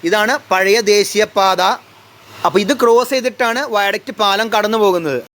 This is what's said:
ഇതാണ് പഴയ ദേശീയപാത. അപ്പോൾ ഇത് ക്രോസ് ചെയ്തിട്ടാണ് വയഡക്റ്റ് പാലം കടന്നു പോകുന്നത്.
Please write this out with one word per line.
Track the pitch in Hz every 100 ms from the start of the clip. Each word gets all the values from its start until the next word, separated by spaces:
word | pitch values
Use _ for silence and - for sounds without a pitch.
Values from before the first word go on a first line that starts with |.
| 170
ഇതാണ് | 208 214 285 -
പഴയ | 185 190 220 208
ദേശീയപാത. | 208 196 202 208 202 190 180 185 - - - - - - - -
അപ്പോൾ | 175 202
ഇത് | 262
ക്രോസ് | 240 233 247 269
ചെയ്തിട്ടാണ് | 247 208 240 240 285 208
വയഡക്റ്റ് | 202 208 - 220
പാലം | 202 196 226 214
കടന്നു | 208 220 208
പോകുന്നത്. | 180 160 127 113